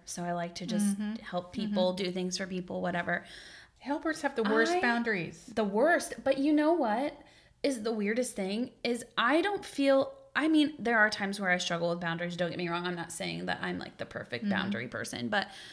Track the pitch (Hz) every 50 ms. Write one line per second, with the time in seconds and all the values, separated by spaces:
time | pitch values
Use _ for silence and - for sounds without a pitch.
0 | - - - - 175 175 175 175 170 175 175 - 185 175 220 208 208 202 196 196
1 | 214 208 220 220 - - - 180 180 - - - 202 208 208 196 185 185 180 185
2 | 196 180 180 185 180 185 180 - 196 180 190 180 180 - - 185 185 180 180 175
3 | 175 180 175 180 - - - - - - - - - - _ _ - 247 294 311
4 | - 330 311 - - 277 - 240 220 208 220 226 226 330 349 359 359 240 233 240
5 | 233 226 214 185 160 - - - - - 226 - 220 202 190 214 254 320 349 294
6 | - - - - - 269 269 269 269 302 302 294 302 311 339 339 277 220 208 233
7 | 277 302 - - - - - - - _ _ _ - 285 269 226 208 226 233 214
8 | 202 202 220 240 247 240 - - 196 190 202 226 247 269 - _ - 233 240 233
9 | - - - - 220 240 285 330 339 415 415 392 - - - - 277 269 269 269
10 | 269 - - - - - - - 285 320 320 311 294 277 - - 202 233 233 220
11 | 208 214 214 - 208 196 196 196 196 185 180 180 180 - 175 170 170 170 170 175
12 | 175 170 165 170 175 175 175 175 180 170 - - 180 170 170 175 175 180 175 175
13 | 165 165 - - 185 - 170 170 180 - - 180 - 185 175 - - - - -
14 | - - - - - - - 117 - 202 202 98 - - 101 113 120 - - 107
15 | - - - - - 117 214 202 190 - - - - -